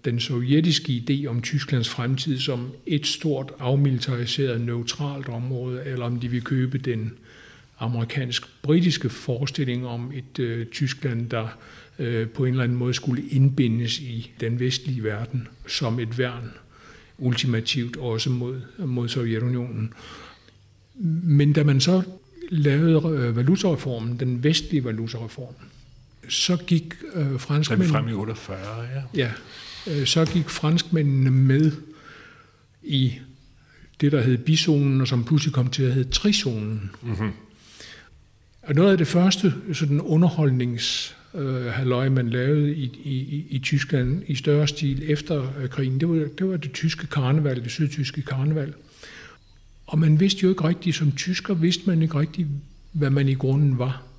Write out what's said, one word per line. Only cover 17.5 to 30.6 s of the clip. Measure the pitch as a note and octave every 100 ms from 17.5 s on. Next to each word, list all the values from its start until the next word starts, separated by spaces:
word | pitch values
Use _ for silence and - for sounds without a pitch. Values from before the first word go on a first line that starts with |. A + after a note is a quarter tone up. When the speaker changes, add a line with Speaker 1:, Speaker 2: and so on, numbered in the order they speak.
| A2+ A2+ C3 A#2+ -
Speaker 1:
også | B2 A2+ C#3
mod, | B2 A#2+ C3 B2 -
mod | D3+ B2 A#2+
Sovjetunionen. | C3 A#2 A2 B2 B2+ A#2 A2 A2+ - - - - - - _ _ _ _ C4+ F3 D#3+
Men | F3 C#3+ C#3+
da | D3
man | D3 C3+
så | E3 F#3 F#3 - _ - -
lavede, | E3 C#3+ C#3 E3 D#3+ E3 D3+
øh, | A#2+ A#2
valutareformen, | C3 F#3+ G3 D3 C#3 A#2+ A2+ A#2+
den | C3 B2
vestlige | D3 E3 - D#3
valutareform, | B2 A2 A2+ A#2 A2+ - B2 - - - - - - - -
så | - - F3+
gik, | F3 E3 D#3+ - - F3
øh, | C#3 C3
franskmændene | - D3 D#3 G#3+ F3+
Speaker 2:
Den |
frem | A#2+ A2+
i |
otteogfyrre, | G#2 A2 G#2+ - F#2 G2 A2+ A#2+ C3
ja. | C3 D#3
Speaker 1:
Ja, | A#2+ G#2 - - - - - D3
øh, | B2+
så | E3 D#3+
gik | F3 D3+
franskmændene | -